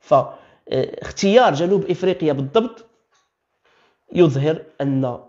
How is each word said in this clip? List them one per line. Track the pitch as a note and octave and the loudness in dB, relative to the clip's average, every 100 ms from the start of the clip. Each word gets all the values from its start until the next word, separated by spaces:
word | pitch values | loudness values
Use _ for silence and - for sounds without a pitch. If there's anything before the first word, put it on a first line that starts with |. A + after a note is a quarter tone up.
ف، | _ | _
آه، | C#3+ A#2+ - _ _ - | 0 0 -10 _ _ -6
اختيار | B2+ C3 - - - G3 A3 A#3 | -4 -4 -6 -14 -4 4 4 4
جنوب | C#3+ F3 G3 G3 | 2 0 0 0
إفريقيا | E3+ F#3 F3+ D#3 | -4 -2 -2 -2
بالضبط | C#3 C3+ A3+ A#3+ - - _ _ _ _ _ _ _ _ _ _ _ _ | -2 -2 -2 -2 -10 -20 _ _ _ _ _ _ _ _ _ _ _ _
يظهر | F3+ E3+ C3 D3 D#3+ - _ | 2 2 2 -2 -4 -8 _
أن | C#3 C3+ C3 A#2+ | -4 -2 -2 -6